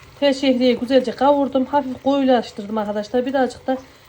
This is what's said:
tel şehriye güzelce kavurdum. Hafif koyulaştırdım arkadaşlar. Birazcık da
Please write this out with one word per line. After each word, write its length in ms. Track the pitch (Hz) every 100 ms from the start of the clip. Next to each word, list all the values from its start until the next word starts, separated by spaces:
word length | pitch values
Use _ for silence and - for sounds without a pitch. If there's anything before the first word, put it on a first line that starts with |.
| - -
tel 140 | 285
şehriye 380 | 269 277 240 254
güzelce 400 | 233 240 269 240
kavurdum. 520 | - 269 285 269 269
Hafif 380 | 254 285 254 254
koyulaştırdım 760 | 269 277 262 240 - - 202 220
arkadaşlar. 480 | 208 208 208 247 262
Birazcık 400 | 269 247 - -
da 100 | 262 - -